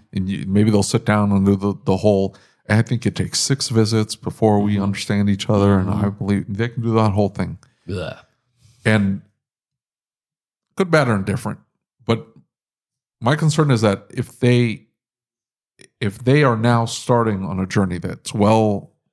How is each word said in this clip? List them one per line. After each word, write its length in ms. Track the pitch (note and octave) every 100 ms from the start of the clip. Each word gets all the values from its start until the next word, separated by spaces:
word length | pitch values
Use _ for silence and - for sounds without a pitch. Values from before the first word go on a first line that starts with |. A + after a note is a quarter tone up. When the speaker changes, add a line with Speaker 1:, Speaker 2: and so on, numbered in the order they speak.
| _
Speaker 1:
and 160 | G2 F#2
you, 160 | F#2 F#2+
maybe 240 | G2+ A2
they'll 140 | G#2
sit 200 | G2 A2+
down 280 | - G#2+ G#2
and 120 | G2+
do 120 | G2 G2
the, 180 | G2+ F#2+ -
the 100 | G2
whole, 400 | G#2 G2 G2 - _ _ -
and 120 | G#2+
I 40 |
think 220 | A2+ A#2+ G2+
it 80 | -
takes 240 | F2 -
six 280 | - C#3 -
visits 460 | A2+ G#2+ A2+ G#2+ -
before 440 | - - A2 G#2
we 140 | G#2
Speaker 2:
Mm-hmm. 80 | G2+
Speaker 1:
understand 480 | G2 G2 - G#2 G2+
each 180 | G2 -
other. 300 | G#2 G2+ G2
And 100 | F#2+
Speaker 2:
Mm-hmm. 160 | G#2
Speaker 1:
I 40 | G2+
believe 340 | G2+ G2 G2 -
they 200 | G2 A#2
can 140 | A#2+
do 100 | A2+
that 180 | A2+ A2
whole 180 | G2+ G2+
thing. 260 | - F2 - _ _ -
Speaker 2:
Yeah. 340 | F#2+ - - _ _ _ _ _ _
Speaker 1:
And 380 | A2+ A2 G2 G2 _ _ _ _ _ _ _ _ _ _ _ _ _ _ _ -
good, 140 | F#3
bad, 180 | D#3 B2
or 60 |
indifferent. 440 | G#2 G2 G2 G#2+ - _ _ _ _
But 220 | - A2 - - _ _ _ _ _ _ _ -
my 140 | A#2
concern 360 | D#3 D#3 D#3 D3
is 100 | A2+
that 260 | G#2+ G2 -
if 280 | - - -
they, 460 | B2 B2 A#2+ G2 _ _ _ _ _ _ _ _ _ _ - -
if 180 | G2+ G2
they 220 | A#2+ D3
are 120 | C#3 A2+
now 280 | A#2+ A#2
starting 600 | A2+ - - A#2+ A2+ G2
on 140 | F#2 F#2
a 80 | F#2
journey 320 | - F#2+ F2
that's 360 | F2 - -
well, 580 | G#2 G#2 A2+ G#2+ G2+ - _ _